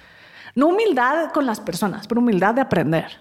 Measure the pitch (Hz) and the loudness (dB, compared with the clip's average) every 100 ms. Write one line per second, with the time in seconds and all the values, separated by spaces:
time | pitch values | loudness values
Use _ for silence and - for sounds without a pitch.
0 | - - - - - - 294 370 453 262 | -20 -20 -20 -20 -8 0 2 2 2 2
1 | 240 311 320 330 269 208 - 175 208 170 | 2 0 -2 -2 -2 -4 -6 -4 -4 -4
2 | - 233 247 196 190 233 262 180 143 160 | -4 0 2 2 2 2 0 0 2 -2
3 | - - | -4 -12